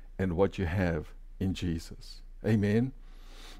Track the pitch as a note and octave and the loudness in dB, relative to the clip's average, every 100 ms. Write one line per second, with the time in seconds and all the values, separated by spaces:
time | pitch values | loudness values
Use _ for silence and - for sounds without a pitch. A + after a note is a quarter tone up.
0 | - - F#2+ E2 G2 - E2+ G2 F2+ D#2+ | -14 0 2 6 4 4 0 4 4 2
1 | - - - - F#2+ E2+ F2 E2 - - | -4 -12 -14 -2 -2 0 0 -2 -4 -14
2 | - - - - - A2 G2+ A2 C3 - | -14 -14 -14 -4 2 4 6 4 2 -4
3 | - - - - - - | -16 -16 -16 -16 -16 -4